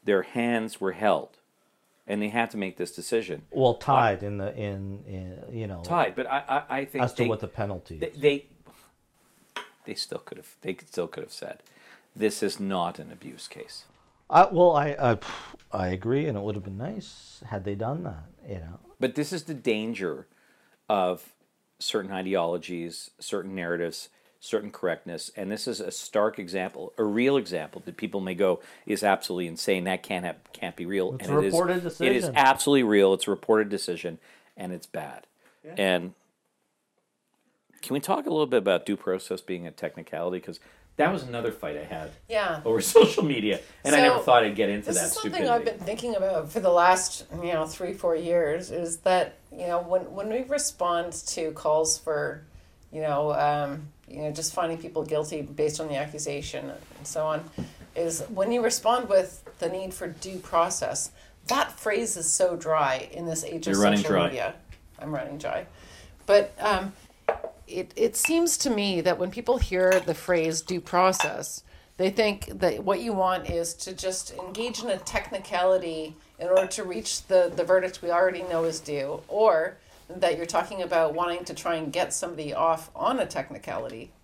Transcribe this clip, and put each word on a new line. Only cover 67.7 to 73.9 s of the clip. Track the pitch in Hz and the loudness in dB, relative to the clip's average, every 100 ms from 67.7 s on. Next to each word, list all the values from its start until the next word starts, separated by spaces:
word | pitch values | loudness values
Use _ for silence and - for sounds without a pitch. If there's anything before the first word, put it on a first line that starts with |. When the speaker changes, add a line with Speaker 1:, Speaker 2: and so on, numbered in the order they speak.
| - 185 - | -8 -8 0
Speaker 3:
it | 233 - | 0 0
seems | - 330 339 - | 0 2 2 2
to | 277 | 0
me | 220 202 180 | 0 0 2
that | 170 - | 0 0
when | 180 | -2
people | 208 240 254 | -4 0 2
hear | - 185 185 185 | 2 4 6 4
the | 180 | 2
phrase | 156 - 175 160 165 | -4 0 2 2 -2
due | - 180 | -4 -6
process, | - 175 185 180 - - - - - - _ - | 0 4 4 4 -2 -4 -8 -12 -16 -20 _ -2
they | 185 | 0
think | 190 214 202 - 196 | 2 2 0 -8 0
that | 185 110 | 0 0
what | 202 190 | 0 0
you | 233 | 0
want | 202 185 185 - | 0 2 0 -2
is | 170 170 | -4 -4
to | - - | -6 -10